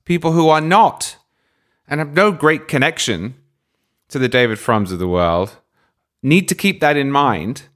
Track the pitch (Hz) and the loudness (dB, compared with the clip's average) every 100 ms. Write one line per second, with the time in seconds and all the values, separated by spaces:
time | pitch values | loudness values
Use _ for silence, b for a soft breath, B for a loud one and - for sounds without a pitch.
0 | - 175 165 165 160 156 156 190 208 - | -4 -2 0 2 2 2 2 4 2 0
1 | - - _ _ _ _ _ _ - 147 | -14 -14 _ _ _ _ _ _ -8 -6
2 | 151 147 208 175 151 160 - 143 143 - | -2 2 2 2 2 0 -2 0 0 -2
3 | - 90 101 131 _ _ _ _ _ _ | -4 -4 -6 -12 _ _ _ _ _ _
4 | _ 143 127 127 120 107 - 113 95 90 | _ -4 0 2 0 -2 0 0 0 -4
5 | 90 90 87 85 98 - _ _ _ _ | -2 0 2 0 -2 -8 _ _ _ _
6 | _ _ 131 170 190 185 202 - 147 147 | _ _ 0 2 2 -2 -2 0 0 0
7 | 139 139 143 98 87 147 - | 0 0 0 -2 -6 -10 -14